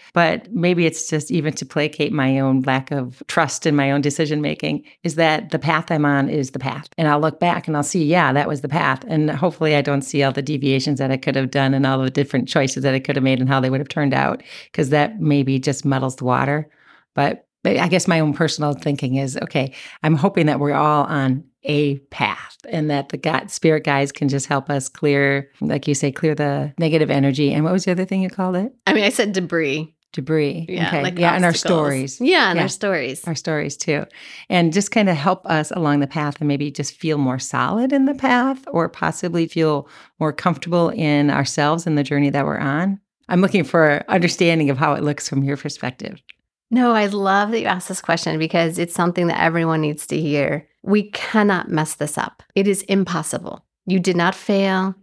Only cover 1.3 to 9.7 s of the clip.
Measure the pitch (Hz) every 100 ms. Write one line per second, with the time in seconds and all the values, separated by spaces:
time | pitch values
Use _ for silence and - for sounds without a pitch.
1.3 | 170 151 151 135 160 151 - 147 143 131
2.3 | 135 135 131 131 131 131 143 127 123 -
3.3 | - 151 - 165 147 139 139 143 143 151
4.3 | 151 151 151 156 147 - - 175 151 160
5.3 | 156 - 151 139 160 - 160 147 139 139
6.3 | 156 131 - 135 143 151 - 156 147 156
7.3 | - 175 170 170 156 151 185 147 175 147
8.3 | 135 143 143 139 156 151 135 - 160 151
9.3 | 151 170 156 160